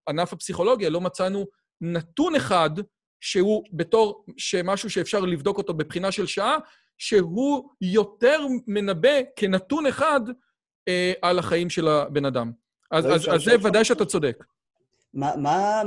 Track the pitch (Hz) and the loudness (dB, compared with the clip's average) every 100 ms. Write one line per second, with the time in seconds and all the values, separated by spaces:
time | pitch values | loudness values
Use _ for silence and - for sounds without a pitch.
0 | - 151 175 170 - 165 190 254 175 170 | -6 -2 -4 -6 -8 -2 0 2 0 -2
1 | 180 - 185 202 196 _ _ - 165 170 | -4 -4 -4 -4 -8 _ _ -10 -6 -6
2 | 160 - 339 294 - 180 156 160 208 _ | -6 -2 0 0 2 2 2 -2 -10 _
3 | _ _ - 196 196 214 - 165 165 226 | _ _ -4 0 2 0 -2 -8 0 2
4 | 208 208 - - - 185 175 196 208 196 | 2 -2 -16 -12 -4 -2 -2 -4 -4 -4
5 | 160 208 185 165 139 202 196 160 151 175 | -2 -2 0 -2 -2 -2 -4 -4 -6 -4
6 | 190 185 180 - 214 302 - _ _ - | -4 -2 -4 -2 0 -2 -4 _ _ -14
7 | - 208 165 190 269 277 277 - 185 208 | 0 2 2 0 0 0 -4 -8 -2 0
8 | 208 - 233 311 285 247 - 202 202 170 | 0 0 2 2 0 -4 -4 -4 -2 2
9 | 233 294 254 - 196 190 - 302 285 - | 2 2 0 -2 0 0 -2 -2 0 0
10 | 311 285 220 247 _ _ _ _ - 180 | 2 0 -2 -10 _ _ _ _ -4 0
11 | 180 180 175 180 127 170 175 175 160 151 | 0 0 0 0 0 0 0 0 2 2
12 | 143 147 139 127 117 117 _ _ - 160 | 0 -2 -2 -2 -6 -10 _ _ -2 0
13 | 139 165 170 170 170 240 208 202 226 240 | 2 2 2 2 4 4 6 4 4 2
14 | 196 180 143 - _ _ _ _ _ _ | 0 0 -2 -4 _ _ _ _ _ _
15 | _ 135 139 151 143 175 202 214 | _ -6 -4 -2 0 2 2 0